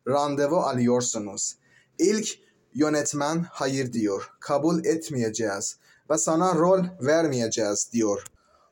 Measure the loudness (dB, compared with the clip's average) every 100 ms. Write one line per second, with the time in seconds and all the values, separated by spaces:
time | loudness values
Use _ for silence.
0 | -2 0 0 0 0 2 0 2 2 2
1 | 0 -4 -6 -6 -8 -8 _ _ _ 0
2 | 2 2 -2 -8 _ _ _ -2 0 2
3 | -2 -2 -2 -2 -4 -4 -2 -2 -2 -2
4 | -2 -2 -6 -14 -2 0 2 2 0 -2
5 | -2 -2 -2 -2 -4 -4 -6 -12 _ _
6 | -4 -2 0 2 2 2 4 4 2 -2
7 | 2 2 2 0 -2 0 0 -2 -2 0
8 | 0 0 -6 -20 _ _ _